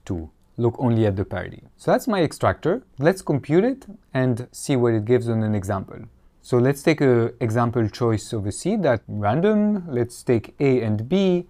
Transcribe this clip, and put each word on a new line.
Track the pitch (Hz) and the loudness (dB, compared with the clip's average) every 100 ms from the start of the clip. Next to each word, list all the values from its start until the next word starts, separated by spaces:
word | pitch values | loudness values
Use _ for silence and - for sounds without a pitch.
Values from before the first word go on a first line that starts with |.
| - | -8
two. | 87 80 _ _ - | -8 -8 _ _ -2
Look | 117 117 | -2 0
only | 127 113 107 | 0 2 2
at | 98 | 0
the | 92 | -4
parity. | 92 90 90 - - | -8 -10 -14 -20 -6
So | - | 0
that's | 226 254 | 0 0
my | 202 | 0
extractor. | 147 - 107 90 151 226 - - | 0 0 -2 0 -2 -2 -6 -2
Let's | 147 190 | 0 0
compute | - 143 127 160 | -2 -4 2 2
it | 233 269 - 196 _ | 2 -2 -10 -20 _
and | 131 131 113 123 | 0 0 0 -6
see | - - 131 | -8 -2 2
what | 120 | 2
it | 110 104 | 2 2
gives | 123 117 | 2 2
on | 113 | -2
an | 107 107 | 0 -2
example. | 95 98 - - - _ _ _ | -2 -6 -8 -14 -20 _ _ _
So | - 123 | -2 2
let's | 123 143 | 2 2
take | - 147 | 0 2
a | 139 120 113 - | 4 4 2 -2
example | 117 113 120 120 107 | -2 0 0 0 -2
choice | - 117 107 - | 0 0 0 -4
of | 113 101 | -6 -4
a | |
seed | - 170 214 | -4 -2 0
that | 156 120 - | 0 0 -4
random. | 104 101 131 202 214 208 208 175 | -4 0 2 2 2 0 -2 -4
Let's | 123 120 - | -4 -4 -4
take | - 117 - - | 0 0 -2 -2
A | 139 127 | 0 2
and | 113 107 120 | 0 -2 0
B | 185 190 175 | 2 2 0